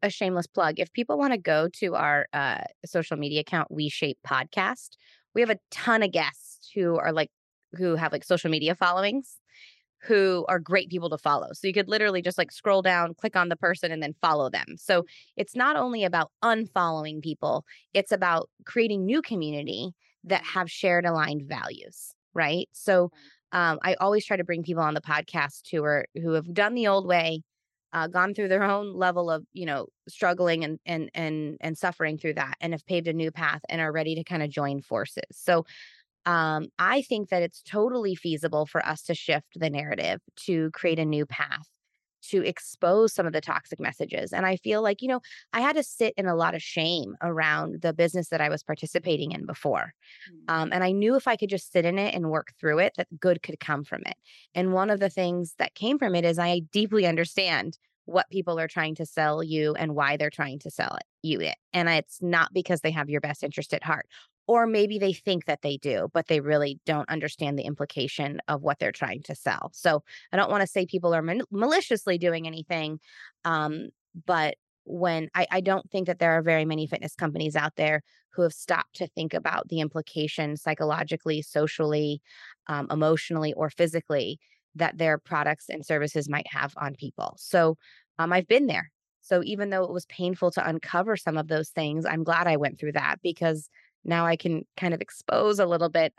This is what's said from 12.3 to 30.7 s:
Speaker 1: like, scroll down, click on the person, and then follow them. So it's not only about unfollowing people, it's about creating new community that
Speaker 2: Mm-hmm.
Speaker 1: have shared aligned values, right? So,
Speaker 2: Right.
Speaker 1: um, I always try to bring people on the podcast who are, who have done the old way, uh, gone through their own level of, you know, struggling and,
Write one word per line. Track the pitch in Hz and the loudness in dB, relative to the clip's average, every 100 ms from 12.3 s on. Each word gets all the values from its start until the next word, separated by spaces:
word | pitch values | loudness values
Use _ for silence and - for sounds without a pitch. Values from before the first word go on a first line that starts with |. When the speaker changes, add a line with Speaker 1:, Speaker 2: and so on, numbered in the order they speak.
| 185 | 0
Speaker 1:
like, | 165 | -2
scroll | - 214 196 | -2 2 4
down, | 185 175 170 165 | 4 4 2 -2
click | 220 185 | -2 2
on | 175 | 2
the | 170 | 2
person, | 175 180 170 | 0 0 -2
and | 160 | -4
then | 147 151 | -6 0
follow | 170 151 143 | 2 2 2
them. | 87 69 80 | -2 -6 -6
So | - 180 170 - - - | 2 2 2 -6 -12 -8
it's | 208 240 | -4 0
not | 262 302 | 2 2
only | 254 233 190 | 0 0 0
about | 175 156 _ | 0 -2 _
unfollowing | 233 220 220 190 175 160 156 156 | 0 2 0 0 0 0 -4 -6
people, | 156 151 147 127 - - _ | -8 -4 0 -2 -4 -18 _
it's | 196 196 | 0 2
about | 196 180 165 - _ - | 2 2 2 0 _ -4
creating | 240 226 202 185 | 0 2 2 0
new | 285 | 0
community | - 208 151 147 147 104 160 - _ _ 175 | -2 -4 -4 -4 -6 -6 -8 -12 _ _ -2
that | 185 | -2
Speaker 2:
Mm-hmm. | - | 0
Speaker 1:
have | 190 170 | -4 -4
shared | - 190 175 170 | 0 2 4 2
aligned | 160 151 147 | 2 0 -2
values, | 143 147 - - - - - - _ | -6 -8 -8 -10 -16 -18 -20 -20 _
right? | - 156 170 - | -2 0 0 -4
So, | - - 185 175 | -4 4 4 4
Speaker 2:
Right. | - - _ _ | 0 -20 _ _
Speaker 1:
um, | 180 170 156 | 2 2 2
I | - 185 | 0 2
always | 196 208 - | 2 2 2
try | 196 | -2
to | 175 | -2
bring | 170 | -4
people | 165 165 | -2 0
on | 156 151 | 0 0
the | |
podcast | 156 151 160 170 143 - - | -2 -2 -2 -2 -4 -4 -6
who | 165 151 | -2 2
are, | 147 - - | 2 0 -4
who | 165 | 0
have | 160 170 | 0 0
done | 175 208 240 | 2 2 2
the | 214 | 2
old | 196 185 | 2 4
way, | 175 165 160 - _ _ _ _ | 2 2 -2 -8 _ _ _ _
uh, | 165 160 | -4 0
gone | 180 185 | 2 0
through | 202 196 | 0 2
their | 190 | 4
own | 202 202 208 | 4 0 -2
level | 185 185 175 170 | 0 2 2 0
of, | 160 - | -2 -4
you | 185 170 | -10 -4
know, | 139 95 _ - | -4 -6 _ -18
struggling | - 190 180 175 165 | -2 0 4 2 2
and, | 151 | 0